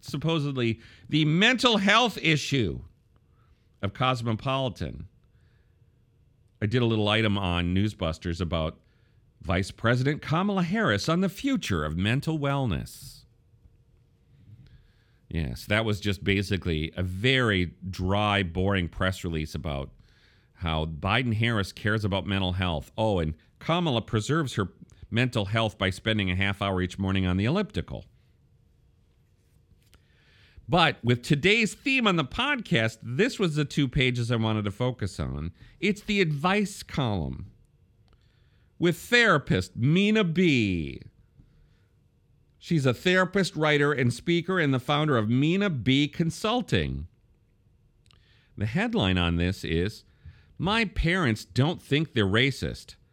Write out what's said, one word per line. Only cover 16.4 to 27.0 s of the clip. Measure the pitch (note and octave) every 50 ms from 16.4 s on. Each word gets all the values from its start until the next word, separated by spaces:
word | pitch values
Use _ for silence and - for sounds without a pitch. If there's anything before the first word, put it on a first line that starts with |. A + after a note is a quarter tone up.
| G2 - G2+ D#2+ - F2+ D#2+ D2+ D#2 - -
a | -
very | F#2 F2+ F#2 F#2+ A2 C3 C3+ C3 B2 A2 G2+ F#2 F2+ D#2+ - - F2+ F#2+
dry, | F#2 - F2+ F#2 G2 G#2 G#2+ G#2 G2+ G2 F#2+
boring | E2 E2+ F#2 F#2+ G2+ G2 F#2 F2 D#2+
press | - - F#2+ F#2 F#2 - -
release | F2 E2 D#2 D2+ - -
about | D2+ D#2+ D#2 C#2+ C#2 C2+ - - - - _ _ _ _ _ _ _ _ _ _
how | - F2 D#2+ D#2+ D#2 D#2
Biden | D#2+ D#2+ D2 F#2+ F#2+ G#2+ B2+ B2+ A#2+ G#2+
Harris | G#2+ A2+ A#2+ A#2 G#2 F#2+ -
cares | - - - G#2 A2 G#2+ G#2+
about | F#2+ G2 F#2 D#2
mental | G2+ G2 G2 F#2+ F2+
health. | F2 F#2+ F#2 F2+ D#2+ C#2+ - - -
Oh, | A#2 A2 A2 G2+ F2
and | D#2+ D#2 D#2 - _ _ _ _
Kamala | - - E3 F3+ E3+ D#3 A#2+ A2+
preserves | - - A#2 G#2+ G#2 - D3 E3 D3 A#2+ -
her | A2 G2 - - - - - - - - - G#2
mental | A#2 B2+ B2 - A#2 G2
health | F#2+ A2+ A2+ A2+ G#2+ -
by | - G2 F#2+
spending | F2+ - - A2+ A2 G#2+ G2 F#2
a | F2+
half | F#2+ G2 G2+ G2 -
hour | G2+ G2 F#2+ F2+
each | F#2 F2+ -
morning | G2